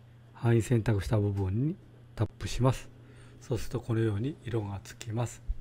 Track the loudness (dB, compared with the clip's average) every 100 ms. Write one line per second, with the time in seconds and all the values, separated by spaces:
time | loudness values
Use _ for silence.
0 | -20 -20 -20 -2 4 4 4 2 4 0
1 | 2 2 2 0 0 0 0 -2 -10 -20
2 | -16 -4 -4 -2 -6 2 2 2 -4 -18
3 | -20 -20 -20 -20 -6 -4 -2 -4 -2 2
4 | 2 0 -2 -6 -4 -4 -4 -8 -10 -12
5 | -6 -4 -4 -4 -6 -4